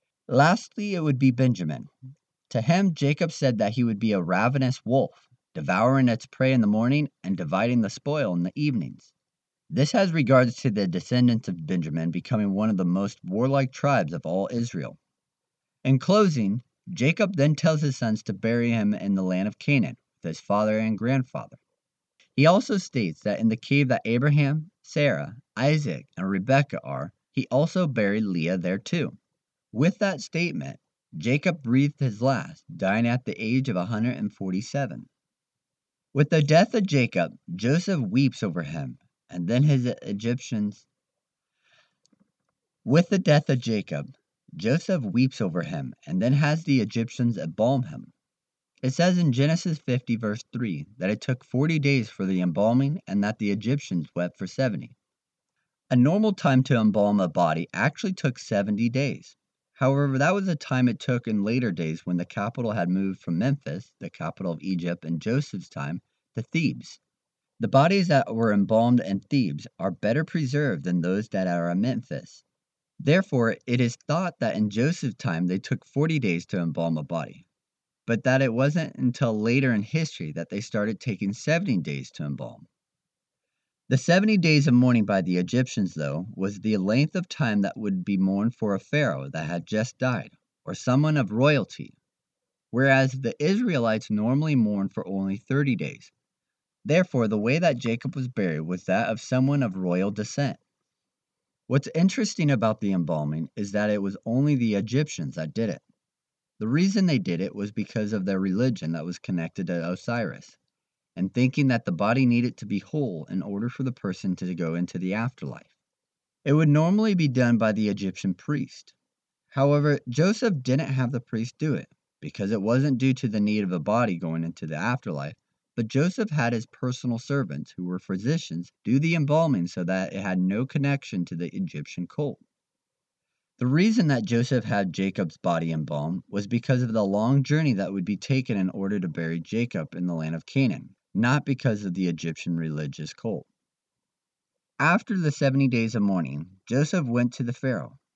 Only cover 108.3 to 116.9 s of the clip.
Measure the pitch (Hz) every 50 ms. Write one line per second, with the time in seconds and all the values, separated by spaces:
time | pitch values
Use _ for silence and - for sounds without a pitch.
108.3 | 98 95 95 95 92 104 123 131 113 95 80 80 82 80 76 87 87 - - -
109.3 | 95 87 82 80 - - 92 82 90 85 80 87 92 90 - - 117 117 110 80
110.3 | 58 - - - _ _ _ _ _ _ _ _ _ _ _ _ - 87 92 95
111.3 | - 120 127 131 135 151 143 131 123 113 - - 87 80 101 107 123 135 131 123
112.3 | 120 120 120 123 - - - 101 104 95 - - - 156 143 113 90 78 78 -
113.3 | 92 95 73 104 101 101 113 120 - - 131 131 120 - - 98 90 - - 95
114.3 | 90 - 92 92 90 82 87 80 82 87 90 - - 90 90 92 98 107 113 127
115.3 | - - - 69 62 - - _ _ _ _ _ _ _ _ _ _ _ _ _
116.3 | _ _ - 147 143 156 160 151 143 151 160 170